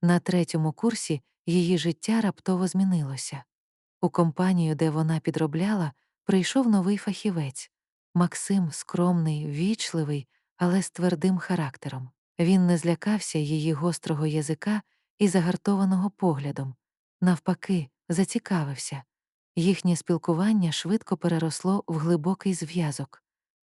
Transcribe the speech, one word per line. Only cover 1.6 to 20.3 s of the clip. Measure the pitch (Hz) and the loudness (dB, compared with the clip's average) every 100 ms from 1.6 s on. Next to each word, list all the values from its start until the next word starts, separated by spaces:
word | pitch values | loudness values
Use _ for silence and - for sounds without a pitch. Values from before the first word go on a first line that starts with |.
| 170 180 | 2 2
життя | 160 165 - 226 | 0 -2 -2 0
раптово | 220 - - 185 185 | 0 -2 -2 0 0
змінилося. | 185 190 180 139 135 - 139 - _ _ _ _ _ | 2 2 2 0 -6 -8 -10 -14 _ _ _ _ _
У | 180 | -2
компанію, | - 170 151 185 180 160 151 | 2 0 2 0 2 2 2
де | 160 | 0
вона | 151 160 160 | 0 0 0
підробляла, | - 156 156 151 190 214 156 - _ _ | -2 -2 -2 0 -2 0 -2 -6 _ _
прийшов | - 196 180 269 247 | 0 2 2 2 4
новий | 202 180 202 | 4 2 -2
фахівець. | - 185 214 175 143 - - _ _ _ _ | -4 -4 -4 -2 -4 -8 -16 _ _ _ _
Максим | 175 175 - - 196 175 | 0 0 -2 -2 0 0
скромний, | - - 175 175 180 160 151 151 | -4 -6 0 2 2 0 -2 -4
ввічливий, | 147 180 220 - 170 147 147 127 _ _ _ | -2 -2 -2 -4 -4 -2 -4 -6 _ _ _
але | 175 185 | 0 0
з | 180 | -2
твердим | - 180 170 185 185 | -2 -2 0 0 0
характером. | - 175 147 - 139 131 127 - _ - | -2 -2 -2 -6 -10 -10 -12 -16 _ -2
Він | 175 190 175 | 4 4 4
не | 175 | 2
злякався | 165 165 - 214 - 160 | 2 0 0 -2 -2 -2
її | 147 156 151 | -2 0 0
гострого | 151 170 165 - 151 156 | 0 -2 -2 -4 -2 0
язика | 151 147 156 - 214 - _ _ _ | -2 -2 -4 -2 -4 -4 _ _ _
і | 202 | 2
загартованого | 185 170 175 - 202 190 185 196 | 4 2 0 0 0 2 2 0
поглядом. | - 185 143 139 143 135 127 _ _ _ _ | 0 0 0 -4 -6 -8 -10 _ _ _ _
Навпаки, | 180 175 - 175 - 185 139 _ - | 2 2 0 -4 -2 -2 -2 _ -4
зацікавився. | 170 190 233 - 185 143 135 - 139 - _ _ _ _ - | 0 0 -2 -2 -2 -2 -6 -10 -12 -14 _ _ _ _ 0
Їхнє | 170 185 180 170 | 2 2 2 0
спілкування | - 170 - | 0 -2 0